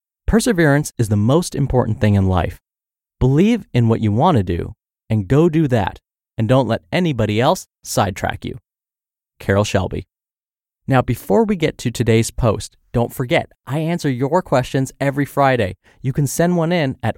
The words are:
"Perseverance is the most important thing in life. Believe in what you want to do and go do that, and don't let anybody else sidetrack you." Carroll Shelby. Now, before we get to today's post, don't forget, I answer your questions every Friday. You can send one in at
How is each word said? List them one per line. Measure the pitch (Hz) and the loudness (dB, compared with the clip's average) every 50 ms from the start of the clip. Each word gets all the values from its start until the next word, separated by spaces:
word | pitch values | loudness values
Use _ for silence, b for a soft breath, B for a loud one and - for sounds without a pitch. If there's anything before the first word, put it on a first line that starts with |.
| _ _ _ _ _ | _ _ _ _ _
"Perseverance | - 185 233 - 262 214 170 165 147 139 143 147 - - | 0 0 2 2 2 2 4 4 4 4 2 0 -2 -4
is | - 117 98 | -4 -2 0
the | 107 | 2
most | 104 104 117 139 170 175 - - | 2 2 2 2 2 0 -2 -4
important | 143 143 127 - 123 113 - 110 - | -4 -4 0 0 0 0 0 -2 0
thing | - 107 101 | 2 2 4
in | 98 95 | 4 2
life. | 95 92 90 - - - - _ _ _ _ _ _ _ _ _ _ _ _ | 2 2 0 0 -2 -6 -12 _ _ _ _ _ _ _ _ _ _ _ _
Believe | 120 127 135 151 190 220 240 208 - - - | 0 2 4 4 4 2 2 0 -4 -2 0
in | 123 117 | 2 2
what | 113 113 - | 2 2 2
you | 110 104 | 0 0
want | 101 113 151 190 165 | 2 2 2 4 2
to | 113 92 | 2 0
do | 90 85 85 87 92 104 - _ _ _ _ _ _ | 0 -2 -4 -4 -8 -12 -16 _ _ _ _ _ _
and | 110 110 95 90 | -2 -2 0 2
go | 131 147 165 175 | 2 4 4 4
do | 151 165 160 131 | 2 2 0 2
that, | 123 113 95 - - - - _ _ _ _ _ _ | 0 0 0 -2 -6 -10 -16 _ _ _ _ _ _
and | - 113 104 | -4 0 2
don't | 127 135 127 | 2 2 2
let | 104 113 - - _ | 2 -2 -4 -4 _
anybody | - 170 185 165 139 113 110 104 104 107 | -2 -2 0 0 0 0 -2 0 0 2
else | 120 151 185 - - - _ _ _ | 2 2 0 -2 -4 -12 _ _ _
sidetrack | - - 131 107 98 95 - - - - - - | -6 -2 -2 0 0 -2 -4 -4 -6 -6 -6 -8
you." | - - - - _ _ _ _ _ _ _ _ _ _ _ _ _ _ _ | -12 -12 -12 -16 _ _ _ _ _ _ _ _ _ _ _ _ _ _ _
Carroll | - - 98 101 104 | -2 0 0 2 2
Shelby. | - - 98 92 - - - 90 - _ _ _ _ _ _ _ _ _ _ _ _ _ _ _ - | 0 0 -2 -2 -2 -6 -8 -10 -12 _ _ _ _ _ _ _ _ _ _ _ _ _ _ _ 0
Now, | 135 127 123 | 2 2 2
before | - 120 - - - 190 214 226 | 0 -2 -4 -2 0 2 2 2
we | 202 220 | 2 0
get | 170 160 143 - - | 0 -2 -2 -4 -4
to | - 127 113 | -6 -6 -4
today's | - 117 117 113 113 113 - - | -2 0 2 2 2 2 0 -4
post, | - 131 113 98 107 - - - _ _ _ - | -2 0 0 0 -2 -6 -12 -16 _ _ _ -2
don't | 123 120 - - | -2 -2 -2 -4
forget, | - 131 123 165 143 - - _ _ _ | -6 -4 -2 0 -2 -2 -4 _ _ _
I | - 131 156 | -8 -6 -4
answer | 156 160 175 170 - 147 | -2 -2 -4 -2 -2 -4
your | 131 120 135 135 156 180 - | -2 -2 -2 0 0 -2 0
questions | - 151 127 123 - - 139 135 - - _ | 0 0 0 0 0 -2 -2 -2 -4 -4 _
every | 135 139 135 143 143 | -4 -4 -2 -2 -4
Friday. | - - 143 139 135 131 117 104 92 92 - b b b b | -4 0 0 2 2 2 0 0 -4 -6 -10 b b b b
You | - 131 - | -6 -4 -2
can | - 143 | -2 -2
send | 131 - - 165 175 180 | -2 0 0 0 0 2
one | 170 160 160 180 | 0 0 0 0
in | 175 147 131 - - | 0 0 -2 -4 -4
at | - 110 - | -4 -6 -6